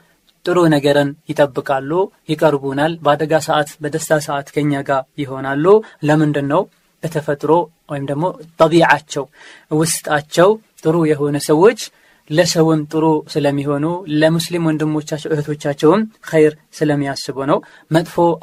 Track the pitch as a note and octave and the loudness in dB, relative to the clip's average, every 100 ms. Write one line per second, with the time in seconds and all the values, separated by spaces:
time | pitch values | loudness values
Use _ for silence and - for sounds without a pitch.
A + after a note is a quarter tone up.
0 | _ _ _ _ - F3+ E3 D3 C#3+ C#3+ | _ _ _ _ -2 2 4 4 2 2
1 | C#3+ C#3+ - D3+ C#3+ B2+ C#3 C#3 C3+ F3 | 0 -4 -6 0 0 -2 -4 -4 -2 -4
2 | G3 _ - D3+ D#3+ C#3+ C#3 C3+ D#3 E3+ | -4 _ -8 0 0 0 -2 -2 -2 -2
3 | C#3+ D3 D#3 D#3 - D3+ D3 - D3+ D#3 | 0 0 0 0 0 -2 -2 -8 -8 -6
4 | - D#3 D3 C#3+ C#3 D#3 D3 C#3 C#3 C3+ | -2 -2 -2 -8 -6 -4 -2 -2 -2 -4
5 | C3 - C3+ C3 C3+ C#3 E3+ G#3+ G#3+ _ | -4 -10 -10 -8 -6 0 4 4 2 _
6 | D3 D#3 D3+ C#3+ C#3 D#3+ A3 _ _ _ | 0 2 2 0 0 -2 -2 _ _ _
7 | D#3+ D3+ D3+ C#3+ D3 E3+ E3 _ - C#3+ | -8 -6 -4 -2 2 2 0 _ -12 -10
8 | C#3 C#3+ F3+ - - - D#3+ E3 D3+ C#3+ | -6 -4 -6 -8 -8 0 2 4 4 2
9 | - D3 C3+ _ - - - D#3 D#3+ - | -2 -10 -10 _ -20 -20 -4 -2 -2 -4
10 | - D3 D3+ - F#3 A3 _ _ D#3 E3+ | -4 -4 -2 2 4 2 _ _ -2 0
11 | D#3 D3 D3 C#3+ - D3+ G3+ B3+ - _ | 0 0 -2 -2 0 4 4 2 -6 _
12 | _ _ - D3+ F3 F3 D#3+ D#3+ D3+ D#3+ | _ _ -4 0 2 2 2 0 -2 0
13 | D#3+ D3+ D3+ D#3 C#3+ C#3+ C#3+ C#3+ D#3 F3 | 2 0 -2 -2 -2 -2 -2 -2 -4 -6
14 | F#3 D3+ D#3+ E3+ E3 F3 E3 D#3 D#3 D3+ | -4 0 2 2 -2 -2 -2 -2 -2 -4
15 | D3+ D3+ - D3+ D3 D3+ D3 C#3+ D#3 G3+ | -6 -8 -4 -4 -4 -6 -6 2 4 4
16 | A3 _ - D#3+ D3+ D3+ _ - D3+ C#3+ | 0 _ -2 2 2 2 _ -4 -2 -2
17 | C#3 C3+ - B2+ C3+ G3 - - - D#3+ | -4 -8 -10 -6 -2 -2 -4 -20 -2 -2
18 | E3 - E3+ E3 | 0 0 0 0